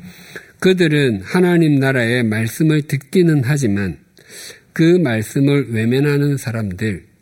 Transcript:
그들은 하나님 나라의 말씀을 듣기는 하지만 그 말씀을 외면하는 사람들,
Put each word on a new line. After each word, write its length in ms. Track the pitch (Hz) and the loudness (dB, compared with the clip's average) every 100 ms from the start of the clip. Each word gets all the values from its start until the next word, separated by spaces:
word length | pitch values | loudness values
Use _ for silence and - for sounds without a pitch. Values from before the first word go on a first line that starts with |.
| - - - - - - | -20 -20 -20 -20 -20 -2
그들은 600 | 185 185 165 147 135 101 | 0 2 2 2 0 -2
하나님 540 | 92 180 180 175 156 139 | -2 0 2 4 4 2
나라의 480 | 135 131 117 123 | 2 0 0 0
말씀을 580 | 113 107 113 - 156 156 147 | 0 -2 -4 -2 0 0 -2
듣기는 560 | 135 - 190 170 147 | -8 -2 0 2 2
하지만 580 | 120 147 117 101 95 71 _ _ - - - - _ | 0 0 0 -2 -4 -8 _ _ -20 -20 -20 -20 _
그 240 | - 160 180 | 0 2 4
말씀을 720 | 139 110 107 143 139 143 117 | 2 -2 -2 0 2 0 -2
외면하는 640 | 110 113 131 147 143 143 139 | -2 0 0 0 0 0 -2
사람들, 680 | 117 113 104 90 107 87 - _ | -6 -6 -6 -6 -6 -6 -12 _